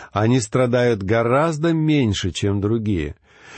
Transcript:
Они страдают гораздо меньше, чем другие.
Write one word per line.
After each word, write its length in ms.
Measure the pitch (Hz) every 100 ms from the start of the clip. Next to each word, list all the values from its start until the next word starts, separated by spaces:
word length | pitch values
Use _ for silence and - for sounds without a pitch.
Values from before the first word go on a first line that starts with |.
| -
Они 280 | 101 110 127
страдают 600 | 110 131 127 123 123 110
гораздо 720 | 95 117 117 135 165 151 165
меньше, 560 | 160 156 147 117 95 92
чем 320 | - 101 101
другие. 540 | 101 117 107 90 73 - _ - -